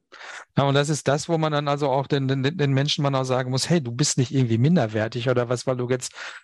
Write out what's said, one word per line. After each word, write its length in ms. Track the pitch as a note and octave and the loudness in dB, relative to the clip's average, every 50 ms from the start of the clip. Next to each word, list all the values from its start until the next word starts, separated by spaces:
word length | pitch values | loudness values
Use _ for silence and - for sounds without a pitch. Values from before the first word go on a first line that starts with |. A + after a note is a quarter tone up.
| - _ - - - - - - - - _ - | -4 _ -20 -20 -18 -16 -16 -16 -18 -4 _ 0
ja, 60 | C#3 | 2
und 120 | C#3 C3+ | 4 4
das 140 | C#3+ C#3+ D3 | 2 2 2
ist 180 | D#3 - - C3+ | -2 -2 0 0
das, 220 | C#3 D3+ - - | 0 0 0 -2
wo 80 | E3+ D#3+ | 0 0
man 140 | D#3 D#3 | 0 0
dann 160 | D3+ C#3+ D3 C#3+ | 0 -2 0 -2
also 220 | C#3+ C#3+ D3 C#3 | -2 0 0 0
auch 180 | B2+ C#3 C3 - | 0 0 0 0
den, 200 | D3 C#3 C3+ C3 | -2 0 0 0
den, 160 | C#3 C#3 B2+ | 0 0 0
den 300 | C#3 - - C#3+ C#3 C3+ | -2 -2 0 0 2 2
Menschen 300 | C3 C#3 D3 - - C#3+ | 2 2 0 0 0 0
mal 60 | C#3 | 0
noch 140 | C#3 C3 C3 | 0 0 0
sagen 260 | B2+ B2+ B2+ C3 B2+ | 0 0 -2 0 -2
muss, 180 | C3 B2+ - - | -2 -2 0 2
„Hey, 120 | E3+ F3 | 0 0
du 100 | C3 A#2+ | 0 -2
bist 260 | A#2+ B2 D3+ - - D3 | -2 -2 -2 0 2 0
nicht 160 | B2+ - - | 0 0 2
irgendwie 240 | C3+ C3 A2+ A2+ A2+ | 0 2 2 2 4
minderwertig 720 | B2 D#3 F3+ E3+ A#2 G#2+ A2 A2 G#2+ A2 - B2 A#2 C3 | 4 4 4 4 2 2 0 -2 -2 -2 -4 -2 0 2
oder 200 | B2+ B2 A#2+ A#2 | 2 2 2 0
was, 160 | B2 A#2+ - C3+ | -2 -2 -2 -2
weil 100 | B2+ B2 | -2 -2
du 100 | B2 A#2+ | 0 -2
jetzt 220 | C3 B2+ - - - - - - - - | -2 -2 -2 -8 -12 -12 -14 -14 -16 -18